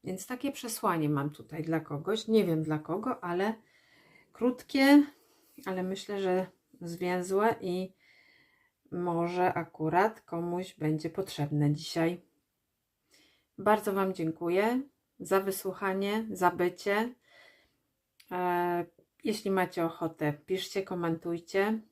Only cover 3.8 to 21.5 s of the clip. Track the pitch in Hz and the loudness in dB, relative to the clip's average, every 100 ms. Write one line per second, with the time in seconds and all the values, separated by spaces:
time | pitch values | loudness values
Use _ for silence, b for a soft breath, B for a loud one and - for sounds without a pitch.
3.8 | b b b b b - 240 247 - 285 | b b b b b -2 -2 -2 -4 4
4.8 | 269 285 285 B B B B B - 185 | 10 10 8 B B B B B -6 -4
5.8 | 185 196 - 202 190 185 185 _ _ - | -2 -6 -6 -4 0 0 0 _ _ -14
6.8 | 170 170 180 180 180 196 220 - 185 180 | -10 -4 -2 -2 0 2 2 0 -2 -4
7.8 | 185 b b b b b b b b _ | -4 b b b b b b b b _
8.8 | _ 175 175 170 170 180 180 - 160 - | _ -4 -2 0 0 2 0 0 -6 -4
9.8 | 156 170 214 220 - 170 175 175 180 - | 0 4 2 0 -10 -6 -4 -4 -6 -4
10.8 | 156 156 160 160 190 - 147 147 147 151 | -2 -2 -4 -6 -8 -4 -2 2 2 2
11.8 | - 165 165 175 _ _ _ _ _ _ | -2 0 0 -2 _ _ _ _ _ _
12.8 | _ _ _ b b b b - 202 214 | _ _ _ b b b b -4 2 2
13.8 | 208 196 190 185 160 160 170 180 220 247 | 2 0 0 0 -4 -2 0 2 2 0
14.8 | 277 _ _ _ 170 190 196 190 190 185 | -4 _ _ _ 0 0 0 -4 -6 -4
15.8 | 196 190 202 214 226 185 180 175 180 180 | -4 -2 0 -2 -4 2 2 4 -2 0
16.8 | - 202 240 - b b b b b b | -2 0 0 -6 b b b b b b
17.8 | _ _ _ _ - 180 180 175 175 175 | _ _ _ _ -8 -2 0 2 2 0
18.8 | 175 _ _ _ - 208 202 190 180 - | -2 _ _ _ -4 -2 0 2 0 0
19.8 | 165 - 165 - 151 147 - 185 - 196 | -2 -2 -6 -2 -2 -2 -4 -4 -2 -6
20.8 | 190 185 170 165 170 170 - | -4 -2 -2 -2 -2 -6 -2